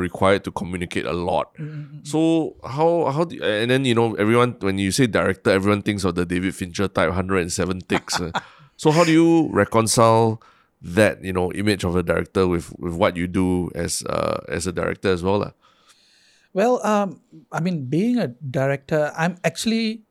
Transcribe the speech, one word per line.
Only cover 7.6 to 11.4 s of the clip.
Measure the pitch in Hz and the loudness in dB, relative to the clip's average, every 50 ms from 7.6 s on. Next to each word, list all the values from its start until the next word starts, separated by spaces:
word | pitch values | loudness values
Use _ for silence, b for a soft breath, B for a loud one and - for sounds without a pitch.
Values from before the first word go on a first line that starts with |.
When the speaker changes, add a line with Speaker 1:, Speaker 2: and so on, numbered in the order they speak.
| 87 90 92 92 | -2 -2 -4 -6
Speaker 1:
takes. | 87 - - 87 - - - - | -4 -4 -4 -4 -4 -4 -6 -6
Speaker 2:
<laughs> | 87 82 | -4 -4
Speaker 1:
Uh, | - - B B B B B B B | -6 -8 B B B B B B B
so | B - 156 | B 2 2
how | 151 165 175 | 4 4 4
do | 165 160 | 6 6
you | 160 165 165 165 165 156 - - | 6 6 6 4 4 2 2 2
reconcile | 98 101 - - 113 113 107 - 120 113 113 113 113 117 113 110 - b b b b b b b _ | 2 2 2 2 2 2 2 4 6 6 6 6 6 4 2 0 -2 b b b b b b b _
that, | - 87 85 101 107 95 - - 65 | -12 -2 2 4 4 4 2 -2 -6
you | 95 | -4
know, | 92 92 | -2 -2